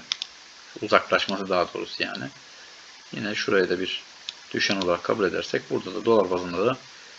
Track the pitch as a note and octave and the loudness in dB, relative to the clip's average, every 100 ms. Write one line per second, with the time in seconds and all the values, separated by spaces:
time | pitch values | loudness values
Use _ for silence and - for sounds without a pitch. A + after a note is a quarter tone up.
0 | - - - - - - - - G#2 G2+ | -2 -6 -8 -14 -20 -20 -18 -8 4 4
1 | - F#2 - G2 F#2 F2+ F2 F#2+ F2 - | 6 2 2 -4 0 0 0 -4 -8 -6
2 | F2+ - B1+ - - - - - - - | -6 -6 -8 -10 -20 -20 -20 -20 -20 -20
3 | - D3 G#2+ G#2 - G2+ F#2 F2+ F#2 - | -12 -8 -4 -4 2 4 4 0 -2 -6
4 | - - - - - A2+ - G2 F2+ F2 | -10 -16 -14 -14 -8 -2 0 0 0 0
5 | - A2 F#2 F2 - C3+ - C3 F#2 F#2+ | 0 0 0 0 -2 -4 -2 -4 -4 -2
6 | A2 A2 F2+ F2+ F2+ E2+ A2 C3+ - - | 4 4 4 0 0 0 0 -2 -8 -20
7 | - | -20